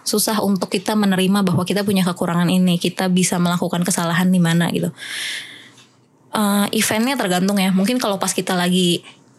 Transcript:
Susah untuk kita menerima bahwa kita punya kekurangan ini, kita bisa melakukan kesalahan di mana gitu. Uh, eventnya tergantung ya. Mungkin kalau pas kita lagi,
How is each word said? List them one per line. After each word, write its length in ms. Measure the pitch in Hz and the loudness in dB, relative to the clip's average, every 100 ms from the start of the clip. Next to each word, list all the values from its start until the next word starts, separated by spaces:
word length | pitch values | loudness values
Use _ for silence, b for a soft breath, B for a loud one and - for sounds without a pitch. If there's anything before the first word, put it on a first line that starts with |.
Susah 400 | - 214 214 214 | -4 -2 0 0
untuk 320 | 202 196 190 | 0 0 -2
kita 240 | 208 190 214 | -4 -2 0
menerima 480 | 202 185 185 202 190 | 2 2 2 2 2
bahwa 160 | 175 | 0
kita 240 | 180 190 202 | 0 -2 0
punya 160 | 196 | 0
kekurangan 480 | 180 175 175 170 175 | 0 0 -2 0 2
ini, 320 | 185 185 175 | 2 2 2
kita 260 | 180 - 185 | -2 -2 0
bisa 300 | 180 175 180 | 0 0 0
melakukan 480 | 175 175 175 175 175 | 0 0 -2 -2 -2
kesalahan 420 | 190 170 170 185 | -2 -2 0 2
di 140 | 185 | 4
mana 320 | 170 165 175 | 4 2 0
gitu. 160 | - 175 - B B B B B B B B B B _ _ _ | -2 -4 -6 B B B B B B B B B B _ _ _
Uh, 360 | - 208 202 202 | -2 0 2 0
eventnya 400 | 220 208 220 240 | 0 -2 0 0
tergantung 480 | 277 202 180 190 202 | 0 0 0 0 2
ya. 80 | 190 | 2
Mungkin 320 | 185 202 254 | 2 2 0
kalau 160 | 240 196 | -2 -2
pas 160 | 190 | -4
kita 240 | - 185 185 | -4 -2 0
lagi, 480 | 175 180 180 170 - B - | 2 2 2 0 -4 B -20